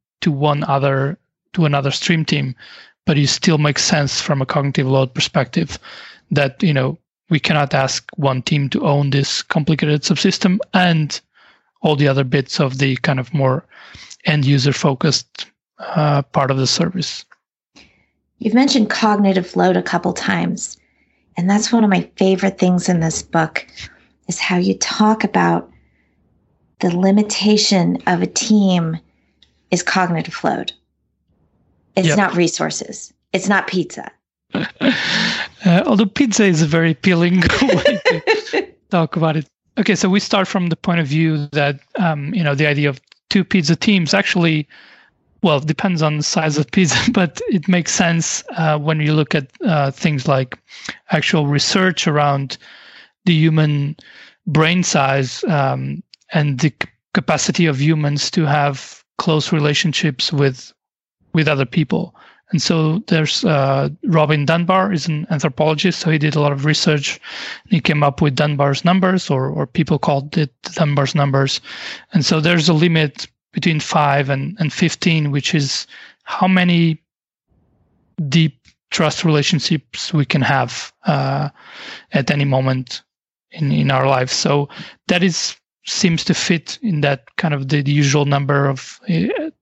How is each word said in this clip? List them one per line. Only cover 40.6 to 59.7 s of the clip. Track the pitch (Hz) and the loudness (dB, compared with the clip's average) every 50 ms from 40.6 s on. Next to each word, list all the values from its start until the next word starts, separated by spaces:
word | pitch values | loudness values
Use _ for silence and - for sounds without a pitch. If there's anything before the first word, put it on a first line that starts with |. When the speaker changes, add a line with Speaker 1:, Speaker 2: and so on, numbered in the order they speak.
| 175 175 | -2 -2
Speaker 1:
the | 160 | -4
point | - - - 170 170 | -4 -2 -2 0 0
of | 165 131 | 0 0
view | 143 160 160 160 156 151 147 147 | 0 0 0 0 0 -2 -4 -4
that, | - 147 147 143 143 139 _ _ - | -2 -2 0 0 -2 -4 _ _ -4
um, | - 196 170 160 147 139 143 208 | -2 -2 -2 -2 -2 -6 -4 -2
you | 214 170 | -2 0
know, | 147 143 | 0 0
the | 135 156 147 | 2 2 2
idea | 147 139 147 143 | 2 2 0 0
of | 135 - _ _ _ _ _ - | -2 -4 _ _ _ _ _ -2
two | - 202 180 | 0 0 0
pizza | - - 190 160 143 165 | 2 0 0 2 2 0
teams | - - - 208 190 170 143 190 | 0 2 2 2 2 2 2 0
actually, | 196 196 - - 190 170 165 160 151 147 - - - - - - - _ _ _ _ _ _ _ _ | 0 0 0 0 0 0 0 0 -2 -4 -6 -12 -20 -20 -20 -20 -20 _ _ _ _ _ _ _ _
well, | - 180 151 139 | 0 2 2 2
it | 139 | 0
depends | 156 156 - - 196 180 160 156 | -2 -4 -2 -2 -2 0 0 0
on | 156 151 151 | 0 0 -2
the | 147 | -2
size | - - - 160 156 147 147 | -2 -2 -2 0 0 0 -2
of | 151 - | -2 0
pizza, | - - 185 151 123 117 - - | 2 2 2 2 2 0 0 0
<laughs> | |
but | - 214 180 160 - - 453 480 | 2 2 0 0 -2 -4 -4 -2
it | 262 185 147 - | -2 -2 0 0
makes | 185 180 165 - | 0 0 0 -2
sense, | - - 185 170 165 165 165 - - - - - - | -2 0 0 0 0 0 -2 -2 -6 -8 -10 -8 -6
uh, | 180 165 160 151 151 | -2 0 0 0 0
when | 143 156 156 151 | 0 -2 -2 0
you | 151 151 156 | 0 0 2
look | 151 151 - - | 2 0 0 0
at, | 156 135 - _ - 359 | -2 -4 -6 _ -6 -2
uh, | 240 160 151 143 135 | 0 0 0 0 -2
things | 135 - - 170 151 139 - - | -2 -2 -2 -2 -2 0 0 0
like | 139 131 131 127 - - _ _ - - - - - - _ - | 0 0 0 -4 -8 -14 _ _ -20 -18 -14 -14 -14 -14 _ -4
actual | - 156 147 - - 165 151 143 | -2 -2 0 2 2 2 2 2
research | 143 143 - - - 190 185 185 180 - - 175 | 0 0 0 0 0 2 2 2 0 0 0 0
around | 147 147 147 143 143 139 139 131 - - - - - - - - - - - _ _ _ - | 2 2 2 2 0 0 -2 -6 -10 -14 -18 -20 -20 -20 -20 -20 -20 -20 -20 _ _ _ 0
the | 190 170 | 2 2
human | 156 156 160 156 160 156 151 147 143 143 143 156 - - - - - - - - _ - | 4 4 4 4 4 2 2 0 0 -2 -4 -6 -10 -16 -20 -20 -20 -20 -20 -20 _ -6
brain | - 143 156 156 160 175 185 175 | 0 2 2 4 4 2 2 0
size, | - - 151 139 135 135 139 135 127 - - - | 0 2 2 2 2 0 0 -2 -4 -6 -6 -4
um, | - 170 147 139 135 131 131 131 135 143 160 - _ _ _ _ - - | -2 0 0 0 0 -2 -4 -6 -6 -8 -10 -12 _ _ _ _ -4 -2
and | 170 147 147 139 123 | 0 0 0 0 0
the | 139 151 | 0 -2
c-, | - - - - _ _ _ _ - | -2 -2 -10 -12 _ _ _ _ -4
capacity | - 143 - 160 147 - - - - 175 | -2 0 0 0 0 0 -2 0 2 2
of | 160 147 131 | 2 2 0
humans | 143 156 160 151 151 147 147 143 - - | 0 0 0 0 0 -2 -2 -2 -4 -4
to | - 190 160 | -2 0 0
have | 143 139 151 143 143 135 131 - - - - _ _ _ - | 2 2 0 0 0 -2 -6 -10 -18 -20 -20 _ _ _ -6
close | - - 160 156 143 - | -2 0 0 0 0 0
relationships | - 156 147 147 | 0 0 0 0